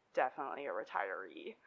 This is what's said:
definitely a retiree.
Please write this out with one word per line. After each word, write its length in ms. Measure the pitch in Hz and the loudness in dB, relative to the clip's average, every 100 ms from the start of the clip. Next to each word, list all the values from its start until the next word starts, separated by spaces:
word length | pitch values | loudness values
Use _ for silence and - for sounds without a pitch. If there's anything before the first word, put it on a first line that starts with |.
| _ | _
definitely 520 | - 131 - 135 - 139 | 4 4 2 -2 -2 -2
a 60 | |
retiree. 840 | 92 - - 190 90 95 - - - | -2 0 0 0 -2 -6 -10 -10 -12